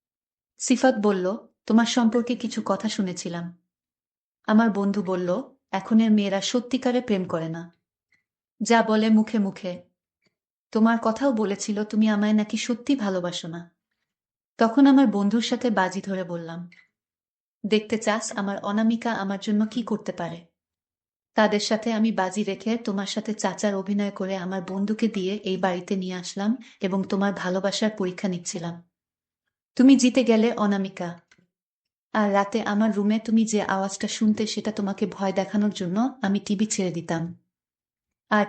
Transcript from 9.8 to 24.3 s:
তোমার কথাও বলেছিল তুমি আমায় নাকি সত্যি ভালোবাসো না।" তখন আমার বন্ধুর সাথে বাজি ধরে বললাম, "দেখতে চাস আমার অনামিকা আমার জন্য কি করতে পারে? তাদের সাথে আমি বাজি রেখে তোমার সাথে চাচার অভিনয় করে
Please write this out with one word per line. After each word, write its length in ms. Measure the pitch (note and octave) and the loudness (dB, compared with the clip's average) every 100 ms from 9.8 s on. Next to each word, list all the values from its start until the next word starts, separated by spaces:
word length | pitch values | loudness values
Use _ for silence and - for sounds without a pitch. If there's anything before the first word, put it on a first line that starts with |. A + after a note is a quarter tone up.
| - _ _ _ _ _ _ _ _ | -14 _ _ _ _ _ _ _ _
তোমার 260 | A3 A3 A#3 | 2 4 4
কথাও 300 | A3+ A3 C#4 | 0 0 0
বলেছিল 500 | A3 G#3 G3+ - G#3 | 2 -2 -4 -4 -4
তুমি 260 | G#3+ G#3+ A3 | -2 2 2
আমায় 240 | G#3 G#3+ | 2 2
নাকি 240 | G#3+ G#3 A3 | 2 0 -4
সত্যি 380 | - A#3+ - C#4 | -4 -6 -2 -2
ভালোবাসো 520 | G3+ F#3+ F3 F3 F3 | 0 -2 -4 -6 -10
না।" 240 | E3+ E3+ _ _ _ _ _ _ _ _ _ | -12 -16 _ _ _ _ _ _ _ _ _
তখন 300 | A3+ A3+ C#4 | 2 6 8
আমার 200 | C4+ C4 | 8 6
বন্ধুর 340 | G3+ G3+ A3+ | 4 2 0
সাথে 280 | A3+ A#3+ B3 | 0 -2 0
বাজি 320 | G3 F#3 F#3+ | 0 0 -2
ধরে 220 | G3 F#3+ | -6 -6
বললাম, 460 | F3 F3 E3 E3+ F3 - _ _ _ _ _ _ _ _ G#3 | -6 -8 -8 -12 -14 -18 _ _ _ _ _ _ _ _ 0
"দেখতে 320 | G#3+ G#3+ A3 | 0 0 -2
চাস 360 | A3 G#3+ - - | 0 -2 -4 -6
আমার 220 | G3+ G3 | -4 -4
অনামিকা 520 | G#3 G#3 A3+ A#3 A#3 | -2 0 2 0 -2
আমার 280 | G#3+ G3 G3 | -4 -4 -6
জন্য 280 | G#3 G#3 G#3+ | -2 0 0
কি 160 | B3 | -2
করতে 280 | A3+ G#3 - | -4 -6 -6
পারে? 280 | - E3+ E3 - _ _ _ _ _ _ _ _ - | -8 -8 -10 -18 _ _ _ _ _ _ _ _ 2
তাদের 240 | G#3+ G#3 | 2 2
সাথে 340 | G#3 A3 A#3 | 0 -2 -2
আমি 180 | A3 A3 | 0 0
বাজি 320 | F#3+ F#3 G#3 | 0 -2 -2
রেখে 340 | G3+ F#3+ - A#3 | -4 -4 -4 -4
তোমার 300 | A#3 G3 G3 | -2 -4 -4
সাথে 260 | - G#3+ | -6 -6
চাচার 420 | G#3+ G3 F#3 G#3+ G3 | -4 -4 -2 -2 -2
অভিনয় 360 | F#3+ G3+ G3+ | -2 -2 -2
করে 260 | G3+ F#3+ | -4 -6